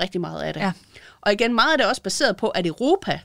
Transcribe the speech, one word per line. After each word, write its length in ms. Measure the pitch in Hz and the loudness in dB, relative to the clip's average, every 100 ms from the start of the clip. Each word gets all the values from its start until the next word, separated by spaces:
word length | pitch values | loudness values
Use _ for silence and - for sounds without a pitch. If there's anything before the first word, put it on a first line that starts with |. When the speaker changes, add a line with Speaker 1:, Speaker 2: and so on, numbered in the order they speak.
Speaker 1:
rigtig 200 | 185 190 | -4 -4
meget 220 | 160 160 | -6 -6
af 120 | 156 | -8
det. 60 | 160 | -4
Speaker 2:
Ja. 120 | 196 175 _ - - - | -4 -4 _ -20 -20 -4
Speaker 1:
Og 120 | 208 | 0
igen, 220 | 208 233 | 2 2
meget 180 | 233 269 | 2 2
af 60 | 311 | 4
det 60 | |
er 40 | 214 | 2
også 140 | 214 | 0
baseret 340 | 294 - 269 190 | -4 0 0 0
på, 120 | - | -2
at 180 | - 175 | -2 -4
Europa 540 | 156 254 349 - 151 | -2 0 0 0 -6